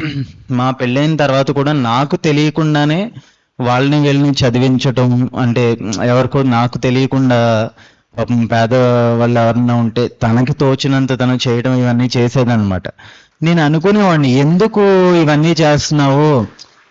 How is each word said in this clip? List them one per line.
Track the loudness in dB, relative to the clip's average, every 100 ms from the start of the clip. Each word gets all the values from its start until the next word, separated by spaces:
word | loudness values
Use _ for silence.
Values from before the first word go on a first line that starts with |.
| -8
<clears throat> | -6 -10 -12 -6
మా | -2 -2
పెళ్ళైన | -2 -2 -2 -2 0
తర్వాత | 0 0 0
కూడా | -2 -2
నాకు | 0 0 -2 -2 -2
తెలియకుండానే | -2 0 0 0 -2 0 0 -2 -4 -12 -20 _ _ -6
వాళ్ళని | -2 0 2 2
వీళ్ళని | 2 2 0
చదివించటం, | 0 0 2 0 0 0 0 0 0 -2 -2
అంటే | -2 0 0 -2 -6 -4
ఎవరికో | 0 0 0 0
నాకు | 0 0 -2 -2
తెలియకుండా | -2 0 0 0 2 2 2 0 -2 -8 -20 _ _ -8
పాపం | -2 -2 0
పేద | 0 2 2 2 2 2 0
వాళ్ళు | 0 2
ఎవరన్నా | 2 2 0
ఉంటే | 0 0 -2 -4
తనకి | -2 -2 0 0
తోచినంత | 0 0 0 0 0 -2 -2
తను | -2 -2 -2
చేయడం | -2 0
ఇవన్నీ | 0 0 0 0 0
చేసేదన్నమాట. | 0 0 0 0 0 -2 -6 -14 -20 -20 _ _
నేను | -2 0
అనుకునేవాడిని, | 2 0 0 2 2 2 2
"ఎందుకు | 2 2 2 0 2 2 4 2
ఇవన్నీ | 2 2 2 0 2
చేస్తున్నావు?" | 2 0 0 0 0 2 2 0 -2 -8 -20 _ _